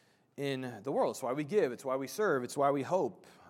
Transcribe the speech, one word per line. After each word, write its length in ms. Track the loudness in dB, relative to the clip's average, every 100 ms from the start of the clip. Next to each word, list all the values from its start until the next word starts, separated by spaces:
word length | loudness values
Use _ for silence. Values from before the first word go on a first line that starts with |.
| _ _ _ -6
in 340 | -4 -4 -6 -8
the 80 | -2
world. 220 | 0 0 0
It's 60 |
why 120 | -2
we 100 | -2
give. 300 | 0 2 2
It's 100 | 2
why 140 | -2 -2
we 100 | -2
serve. 380 | 0 2 2 0
It's 100 | 2
why 160 | 2
we 120 | 2
hope. 420 | 0 0 0 -4 -18 -20